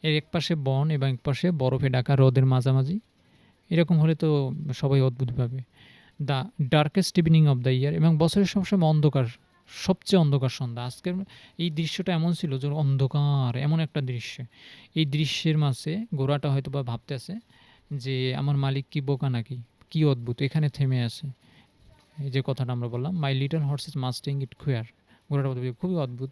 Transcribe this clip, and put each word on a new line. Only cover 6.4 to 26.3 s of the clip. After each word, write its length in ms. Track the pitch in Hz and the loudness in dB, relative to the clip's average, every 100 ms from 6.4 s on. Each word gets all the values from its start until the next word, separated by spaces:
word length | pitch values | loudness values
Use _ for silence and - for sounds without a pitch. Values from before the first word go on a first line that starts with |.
| 190 - 135 | -4 -4 2
darkest 440 | 156 151 - 180 | 2 2 0 0
evening 320 | - 160 160 151 | 2 4 6 6
of 120 | 131 | 4
the 140 | 123 | 2
year, 220 | 131 139 | 0 0
এবং 240 | 160 160 156 | 2 2 4
বছরের 280 | 165 202 190 | 4 4 2
সবসময় 440 | 208 185 202 160 | 0 0 2 4
অন্ধকার, 360 | 156 147 139 117 - _ _ _ | 4 4 2 -2 -6 _ _ _
সবচেয়ে 520 | - - 185 - 190 | -8 -2 -2 2 4
অন্ধকার 300 | 151 139 127 | 4 2 0
সন্ধ্যা। 360 | - 127 117 123 | -4 -8 -6 -8
আজকের 280 | - 180 180 196 - - - | -8 -6 -6 -8 -16 -20 -6
এই 120 | 170 | -4
দৃশ্যটা 440 | 151 160 - 190 | -2 -4 -4 -2
এমন 200 | 170 165 | 0 0
ছিল 240 | 170 165 135 | 0 -2 -4
যে 100 | 143 | -4
অন্ধকার, 880 | 147 143 135 135 147 143 143 127 123 | 0 2 2 2 2 2 2 0 -2
এমন 240 | 143 160 | 0 0
একটা 220 | 160 156 | -2 -4
দৃশ্য। 420 | 131 123 - - 123 _ - - - - | -4 -6 -10 -12 -14 _ -20 -20 -8 -2
এই 100 | 156 | 0
দৃশ্যের 520 | 147 151 - 160 156 | 0 -2 0 0 2
মাঝে 480 | 147 127 - 180 233 147 | 2 -2 -6 -8 -6 -2
ঘোড়াটা 360 | 135 143 147 | 0 0 0
হয়তো 200 | 139 139 | -2 -2
বা 120 | 143 | -6
ভাবতে 300 | 123 117 - 135 | -6 -8 -8 -10
আছে 240 | - 202 _ _ _ _ _ | -8 -12 _ _ _ _ _
যে 420 | 143 123 131 131 135 | -8 -4 -2 -2 -2
আমার 220 | 143 143 | 0 0
মালিক 280 | 139 135 135 | 0 -2 -4
কি 100 | 151 | -6
বোকা 280 | 135 139 139 | -4 -2 0
নাকি, 280 | 120 110 123 117 _ - | -2 -4 -12 -14 _ -8
কি 160 | 160 151 | 2 2
অদ্ভুত, 360 | 127 117 120 | 2 -2 -2
এখানে 280 | 139 160 151 | -2 0 -2
থেমে 340 | - 135 127 | 0 0 0
আছে। 240 | 117 - 143 127 _ - _ _ - _ _ - | -2 -6 -12 -14 _ -20 _ _ -20 _ _ -10
এই 60 | 139 | -4
যে 120 | 131 127 | -4 -2
কথাটা 260 | 131 123 | -4 -4
আমরা 160 | 123 120 | -4 -4
বললাম, 360 | 120 139 180 | -4 -4 -2
My 100 | 143 | -2
little 300 | 131 139 160 143 | 0 0 -2 -2
horse 200 | 143 - | -4 -6
is 40 | |
must 300 | 143 127 123 - | -6 -4 -6 -6
think 200 | 139 131 | -6 -6
it 200 | - - | -8 -4
queer, 180 | 123 110 _ _ _ _ | -4 -4 _ _ _ _
ঘোড়াটা 200 | 143 135 | -2 -2
বলবে, 220 | 127 127 | -4 -6
"খুবই 240 | 120 180 175 | -6 -4 -2
অদ্ভুত।" 340 | 135 123 135 | -4 -6 -12